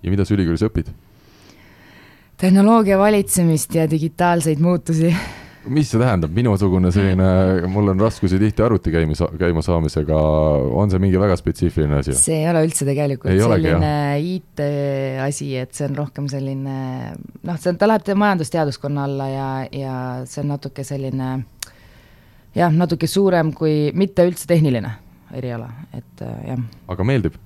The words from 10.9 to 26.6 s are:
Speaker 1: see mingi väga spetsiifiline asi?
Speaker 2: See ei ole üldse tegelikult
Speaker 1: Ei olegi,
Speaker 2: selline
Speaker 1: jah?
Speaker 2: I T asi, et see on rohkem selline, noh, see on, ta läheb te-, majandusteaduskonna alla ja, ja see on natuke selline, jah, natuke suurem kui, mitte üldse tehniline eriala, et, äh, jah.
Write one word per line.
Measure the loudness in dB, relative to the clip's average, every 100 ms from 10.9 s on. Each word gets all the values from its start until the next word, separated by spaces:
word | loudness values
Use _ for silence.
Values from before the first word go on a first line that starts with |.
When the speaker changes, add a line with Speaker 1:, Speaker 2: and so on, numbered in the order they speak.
Speaker 1:
see | 2
mingi | 2 2
väga | 2 0
spetsiifiline | -2 -2 -2 0 0 0
asi? | 0 -2
Speaker 2:
See | -2 0
ei | 0
ole | 0 0
üldse | -2 -2
tegelikult | -2 -2 -4 0
Speaker 1:
Ei | 2 2
olegi, | 2 2
Speaker 2:
selline | 2 2
Speaker 1:
jah? | 0 0 -2 -2
Speaker 2:
I | -6 -8 -6
T | -4 -2 -4 -4 -4 -4 -4
asi, | -4 -6 -6
et | -8 -6
see | -6
on | -4
rohkem | -6 -8 -8
selline, | -6 -6 -6 -8 -8 -8 -8 -10 -12 -16 -14 -8
noh, | -4
see | -4
on, | 0
ta | 2
läheb | 2 0
te-, | 0 2
majandusteaduskonna | 0 -2 -2 -2 -4 -6 -4 -4
alla | -4 -6
ja, | -6 -6 -6 -8
ja | -8 -8 -8 -8 -8 -10
see | -6
on | -6 -6
natuke | -8 -12
selline, | -10 -6 -6 -4 -4 -6 -8 -16 -20 -20 -20 -20 -20 -20 -20 -20 -8 0
jah, | 2
natuke | 4 2 0 0
suurem | 2 2 2 0
kui, | 0 0 2 0
mitte | 0 0 2 2
üldse | 0 0
tehniline | 2 4 0 -4 -10 -16 -20 -16
eriala, | -10 -8 -8 -10 -16 -16
et, | -16 -18 -14 -12
äh, | -10 -8
jah. | -8